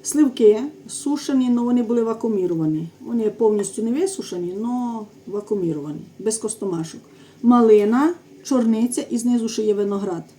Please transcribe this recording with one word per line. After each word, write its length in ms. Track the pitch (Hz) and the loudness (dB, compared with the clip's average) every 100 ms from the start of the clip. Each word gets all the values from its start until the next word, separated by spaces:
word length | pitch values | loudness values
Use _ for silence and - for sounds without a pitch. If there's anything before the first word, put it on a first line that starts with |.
Сливки 580 | - 294 277 - 220 214 285 - - | -2 2 2 6 6 6 -2 -10 -16
сушені, 600 | - 285 294 - 269 247 | -8 -4 -4 0 0 2
но 140 | 240 | 2
вони 200 | 240 247 | 2 0
були 200 | 226 240 | 2 0
вакууміровані. 840 | 226 226 233 208 180 165 156 156 165 - | 0 -2 -2 0 0 0 0 -2 -6 -12
Вони 280 | - 233 214 | -6 -2 -2
повністю 540 | 208 220 208 196 - | 2 2 2 -2 -4
не 80 | 226 | -2
висушені, 640 | 262 381 - - 180 175 190 | 0 -2 -4 -8 -6 -6 -6
но 460 | 233 247 240 226 208 - - | -4 -4 -6 -8 -12 -18 -10
вакууміровані, 760 | 202 208 208 170 151 147 156 - - | -10 -4 -4 -2 -4 -8 -12 -14 -6
без 180 | 202 220 | -6 -4
костомашок. 640 | 214 - 196 165 165 - - - - - | -8 -6 -6 -4 -6 -12 -20 -20 -20 -2
Малина, 720 | 233 240 226 214 208 240 311 349 - - | 4 6 8 6 6 2 2 0 -12 -20
чорниця 580 | - 262 226 220 240 302 - | -2 0 2 2 0 -2 -4
і 80 | 240 | -2
знизу 320 | 240 240 226 | 0 0 0
ще 120 | - | -2
є 120 | 214 | 0
виноград. 500 | 202 202 196 196 170 160 | 0 0 -2 -4 -6 -10